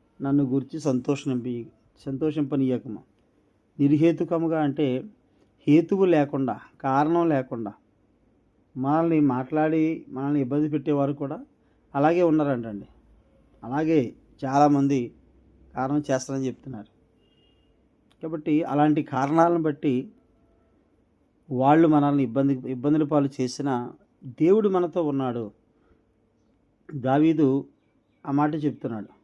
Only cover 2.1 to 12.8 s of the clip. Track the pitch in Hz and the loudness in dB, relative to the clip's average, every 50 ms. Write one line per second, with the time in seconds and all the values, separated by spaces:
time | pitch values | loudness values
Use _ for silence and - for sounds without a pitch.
2.1 | 135 127 160 156 147 156 147 135 151 139 135 131 127 117 104 117 104 92 - _ | -6 -4 -4 -2 -2 -2 -4 -2 -2 -2 0 0 -2 -4 -6 -10 -14 -16 -18 _
3.1 | _ _ _ _ _ _ _ _ _ _ _ _ _ - 143 139 147 147 160 170 | _ _ _ _ _ _ _ _ _ _ _ _ _ 0 2 2 4 4 4 2
4.1 | 165 - 175 165 175 165 165 165 165 160 151 143 139 151 156 135 123 127 - - | 2 0 -2 -4 -2 -2 -2 -2 -2 -2 -2 -2 -2 -2 -2 -2 -2 -4 -6 -10
5.1 | - _ _ _ _ _ _ _ _ _ _ - 147 165 170 170 208 190 196 185 | -16 _ _ _ _ _ _ _ _ _ _ 4 4 4 4 2 2 2 4 4
6.1 | 170 151 143 139 - 139 135 123 107 104 - - _ _ - 139 131 139 147 156 | 4 2 2 0 -2 -2 -2 -4 -4 -6 -10 -18 _ _ -4 -2 0 2 2 2
7.1 | 170 170 170 165 151 135 127 127 139 117 113 101 - - _ _ _ _ _ _ | 2 2 2 2 0 0 -2 -4 -8 -10 -10 -10 -12 -16 _ _ _ _ _ _
8.1 | _ _ _ _ _ _ _ _ _ _ _ _ _ 131 131 139 147 160 165 170 | _ _ _ _ _ _ _ _ _ _ _ _ _ -4 -2 0 2 2 2 2
9.1 | 165 156 147 139 123 127 131 131 156 156 156 156 160 160 156 160 165 - - - | 4 4 4 4 2 0 -4 -2 -2 0 0 2 2 2 0 0 -2 -4 -8 -12
10.1 | - 127 135 139 147 147 139 123 139 147 151 151 143 151 131 156 147 143 139 139 | -10 -6 -4 -2 0 0 0 0 0 -2 -2 -2 -2 -2 -2 0 0 0 0 -2
11.1 | 147 143 151 135 151 208 285 - _ _ _ _ _ _ _ _ - 139 143 156 | -2 -4 -6 -8 -8 -12 -14 -18 _ _ _ _ _ _ _ _ -2 0 2 2
12.1 | 170 175 180 170 151 156 151 143 135 120 117 113 107 98 | 4 4 2 4 2 2 2 0 -2 -4 -6 -8 -12 -12